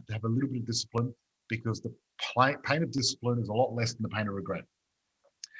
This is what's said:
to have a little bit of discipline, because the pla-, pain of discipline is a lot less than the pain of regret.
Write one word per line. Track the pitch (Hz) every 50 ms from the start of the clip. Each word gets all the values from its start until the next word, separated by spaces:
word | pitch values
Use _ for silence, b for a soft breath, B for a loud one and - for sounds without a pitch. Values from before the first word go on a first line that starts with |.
| -
to | - 107
have | 107 107
a |
little | 113 113 131 135 127
bit | 127 120
of | 107
discipline, | 117 113 - - - - 117 120 131 - _ _ _ _ _ _ -
because | 113 113 - 113 107 -
the | - 117 - _ _ _ _ -
pla-, | - - - 117 131 139 147 - -
pain | - 143 160 165
of | 120
discipline | 117 139 120 - - - 117 120 120 120
is | 104 98
a | 104
lot | 120 131 120 117
less | 117 113 117 -
than | - 107
the | 90
pain | 101 107 107
of | 101 98
regret. | 98 87 92 92 87 - _ _ _ _ _ _ _ _ _ _ _ _ _ _ - B B B